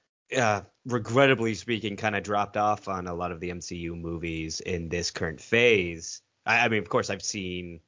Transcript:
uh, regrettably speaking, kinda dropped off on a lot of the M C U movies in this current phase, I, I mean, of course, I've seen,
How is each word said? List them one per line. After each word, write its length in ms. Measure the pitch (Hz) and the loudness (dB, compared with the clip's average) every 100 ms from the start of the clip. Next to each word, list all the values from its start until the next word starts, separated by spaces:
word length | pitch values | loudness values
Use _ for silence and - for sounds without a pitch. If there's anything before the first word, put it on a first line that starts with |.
| _ _ _ 127 | _ _ _ 2
uh, 260 | 117 101 - _ - | 2 2 -2 _ -4
regrettably 680 | 120 107 117 139 127 113 | -4 2 6 6 6 2
speaking, 420 | 101 117 113 107 101 | -2 -4 -4 -4 -2
kinda 240 | 110 101 | -2 -2
dropped 380 | 98 101 101 104 | 0 0 0 2
off 300 | 104 104 - | 0 0 -4
on 200 | 95 92 | -6 -4
a 60 | |
lot 180 | 87 87 | -4 -4
of 80 | 87 | -6
the 100 | 87 | -6
M 120 | 90 | -8
C 160 | - 87 | -8 -8
U 180 | 85 85 | -8 -6
movies 640 | 82 85 85 80 80 78 | -6 -6 -6 -6 -6 -6
in 300 | - 87 82 | -4 -4 -2
this 200 | 85 82 | -4 -4
current 300 | - 87 78 | -4 -6 -6
phase, 800 | - 113 120 107 87 82 80 - _ _ - | 0 6 8 6 2 -6 -10 -14 _ _ 0
I, 200 | 117 120 | 2 4
I 20 | |
mean, 120 | 110 | 2
of 100 | 101 | 0
course, 200 | 127 101 | -2 0
I've 140 | 98 | -4
seen, 560 | - 107 92 90 90 85 | -6 -6 -6 -6 -8 -12